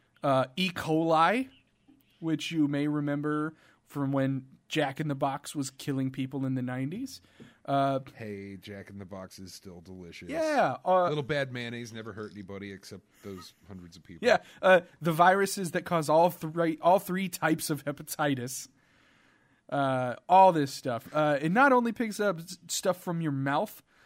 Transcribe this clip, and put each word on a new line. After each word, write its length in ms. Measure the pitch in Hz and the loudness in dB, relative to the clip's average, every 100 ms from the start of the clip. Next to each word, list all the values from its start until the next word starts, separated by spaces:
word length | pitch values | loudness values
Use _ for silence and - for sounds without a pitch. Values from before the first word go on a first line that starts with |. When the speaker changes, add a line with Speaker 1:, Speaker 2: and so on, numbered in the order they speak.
| _ _ | _ _
Speaker 1:
Uh, 220 | 143 135 127 - | 0 2 0 0
E. 120 | 185 | -2
coli, 800 | - 160 156 165 160 170 226 262 - _ _ _ _ _ - | -2 -2 0 4 4 4 4 -2 -10 _ _ _ _ _ -10
which 320 | 160 156 - | -4 -4 -2
you 180 | 165 143 | 2 2
may 180 | 143 147 | 2 0
remember 680 | 147 147 143 147 151 151 156 _ _ _ | 0 0 -2 -2 -2 -4 -8 _ _ _
from 260 | 147 135 | -4 0
when 320 | 139 135 135 131 - - | 2 0 -2 -6 -20 -8
Jack 320 | 156 143 139 | -2 -2 -2
in 80 | 156 | -4
the 60 | 135 | -2
Box 380 | 139 139 - 151 | -2 -4 -8 -6
was 140 | 131 | -8
killing 400 | - - 135 131 | -8 -6 -4 -4
people 340 | 131 131 139 | -4 -6 -4
in 100 | 131 | -4
the 80 | 131 | -2
nineties. 600 | 123 127 135 196 269 - _ - - _ - | -4 -4 -6 -6 -10 -14 _ -20 -20 _ -2
Uh, 340 | 139 139 135 131 | 0 2 -2 -6
Speaker 2:
Hey, 420 | - 107 101 98 98 | -14 -10 -10 -12 -14
Jack 320 | 104 98 95 | -14 -14 -14
in 80 | 98 | -14
the 60 | |
Box 340 | 92 98 92 - | -12 -12 -14 -16
is 140 | 92 | -16
still 280 | - 98 87 | -16 -18 -18
delicious. 480 | 85 92 87 - 90 | -16 -16 -16 -16 -10
Speaker 1:
Yeah, 460 | 311 311 285 165 123 | -4 -2 2 0 0
uh, 240 | - 185 175 | 2 4 4
Speaker 2:
Little 140 | 147 | 0
bad 300 | 127 147 135 | -2 -4 -4
mayonnaise 400 | 123 117 117 117 | -6 -8 -8 -10
never 200 | 113 110 | -12 -12
hurt 200 | 98 107 | -10 -12
anybody 400 | 104 95 98 101 | -12 -12 -12 -12
except 300 | 95 - 98 - _ | -14 -16 -18 -20 _
those 280 | 101 95 - _ 82 | -14 -14 -16 _ -20
hundreds 280 | 95 87 82 | -18 -18 -20
of 60 | |
people. 220 | - 82 233 | -20 -4 2
Speaker 1:
Yeah, 120 | 196 - - | 2 0 0
uh, 180 | 190 185 180 - | 6 6 4 -6
the 100 | 156 | -2
viruses 600 | 160 175 196 196 - 180 | 6 6 6 2 -2 -4
that 100 | 180 | -4
cause 240 | 147 175 151 | -2 -2 4
all 220 | 156 175 | 4 4
three, 480 | 175 160 165 165 160 | 2 -8 -2 -2 2
all 180 | 170 196 | 4 4
three 300 | 196 185 185 | 2 -4 -4
types 400 | - 160 160 - | -2 0 0 0
of 140 | 147 | -4
hepatitis. 840 | - 143 156 - 147 131 123 - - _ _ _ _ _ _ _ _ _ - | -4 -8 -8 -2 0 0 -4 -10 -14 _ _ _ _ _ _ _ _ _ -8
Uh, 460 | 143 135 131 127 117 - | -2 0 0 -2 -4 4
all 220 | 185 190 | 8 8
this 200 | 165 139 | 8 2
stuff. 360 | - 135 117 - | -2 -6 -6 -4
Uh, 260 | 151 151 143 | 0 2 2
it 120 | 156 | 2
not 200 | 208 277 | 4 6
only 200 | 247 233 | 6 2
picks 260 | 214 226 208 | -2 -4 0
up 220 | 202 165 | 0 -2
s-, 180 | 170 - - | -6 -16 -8
stuff 340 | - 196 180 | -4 -2 -2
from 200 | - 170 | -2 -2
your 100 | 160 | -2
mouth, 520 | 139 139 147 214 - _ _ | -2 0 -2 -2 -8 _ _